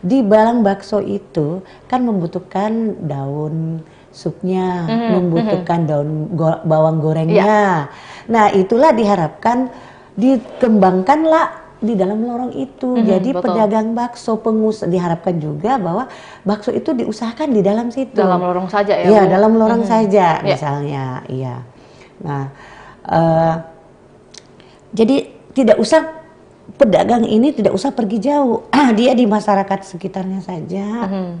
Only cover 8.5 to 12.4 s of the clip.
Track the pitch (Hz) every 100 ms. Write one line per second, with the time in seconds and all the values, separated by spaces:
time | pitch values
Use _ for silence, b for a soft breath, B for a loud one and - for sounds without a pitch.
8.5 | 196 190 233 311 233 214 196 156 - 226
9.5 | 240 254 B B B B - 247 262 -
10.5 | - 240 220 185 185 185 302 320 320 311
11.5 | - - - 214 220 180 214 233 240